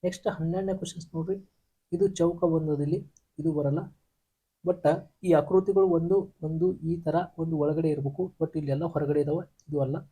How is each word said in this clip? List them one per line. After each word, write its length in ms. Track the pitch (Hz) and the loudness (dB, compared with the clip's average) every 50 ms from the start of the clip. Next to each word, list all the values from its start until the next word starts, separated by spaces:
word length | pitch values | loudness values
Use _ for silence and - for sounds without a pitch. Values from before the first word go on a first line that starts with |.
| - | -4
ನೆಕ್ಸ್ಟ್ 240 | 180 185 - _ | -4 -6 -2 _
ಹನ್ನೆರಡನೇ 500 | - 190 - 160 165 175 190 190 190 190 | -6 -4 -2 -2 -2 -2 -2 -2 -2 -2
ಕ್ವಶನ್ಸ್ 380 | 190 - 185 - 170 160 - - | -4 -4 -8 -10 -12 -14 -10 -8
ನೋಡ್ರಿ, 360 | 160 160 185 196 196 - _ _ _ _ _ _ _ _ _ | -6 -4 -4 -4 -6 -6 _ _ _ _ _ _ _ _ _
ಇದು 160 | 175 170 196 | -2 0 0
ಚೌಕ 360 | 202 190 - 170 170 170 170 - | 0 2 2 0 0 2 2 0
ಬಂದದಿಲ್ಲಿ, 680 | 170 160 160 156 156 151 143 143 143 165 - - - _ _ _ _ _ - | 2 2 2 2 0 0 0 0 0 -2 -2 -4 -10 _ _ _ _ _ -4
ಇದು 140 | 151 165 151 | -2 -2 0
ಬರಲ್ಲ. 260 | 147 143 139 143 - 135 - - _ _ _ _ _ _ _ _ _ _ _ _ _ - | 0 0 0 0 -2 -4 -6 -16 _ _ _ _ _ _ _ _ _ _ _ _ _ -2
but 440 | 175 180 180 - 147 160 - - - _ _ - | -2 -2 2 2 2 2 2 -4 -14 _ _ 2
ಈ 80 | 180 | 4
ಆಕೃತಿಗಳು 560 | 165 151 143 - 185 190 190 196 196 196 190 | 4 4 4 4 2 2 4 4 4 4 4
ಒಂದು, 480 | 185 170 165 165 170 190 196 - - _ _ 160 | 6 4 2 2 2 2 2 0 -2 _ _ -8
ಒಂದು 360 | 156 160 160 175 185 185 - | -6 -2 0 0 0 0 0
ಈ 220 | 160 160 170 170 | -4 -4 -4 -2
ತರ 140 | - 156 151 170 180 - _ | -2 0 0 0 0 -2 _
ಒಂದು 200 | - 160 160 165 | -6 -4 -2 0
ಒಳಗಡೆ 320 | 151 147 147 156 160 160 160 | 0 0 0 0 0 0 0
ಇರ್ಬೇಕು, 440 | 151 143 139 139 143 180 185 180 - _ | 0 0 -2 -4 -4 -4 -6 -6 -2 _
but 180 | 165 156 - | -4 -4 -2
ಇಲ್ಲೆಲ್ಲ 260 | 160 147 139 135 143 170 | -6 -2 -2 -2 -2 -2
ಹೊರಗಡೆ 380 | 165 170 - 151 143 147 147 | -2 -2 -2 0 2 2 0
ಇದಾವೆ, 340 | 143 147 151 175 180 - _ _ _ - | 2 0 -2 -4 -4 -8 _ _ _ -6
ಇದು 120 | 147 143 | -2 -2
ಅಲ್ಲ. 160 | 135 127 143 180 - - | 0 0 -2 -6 -8 -12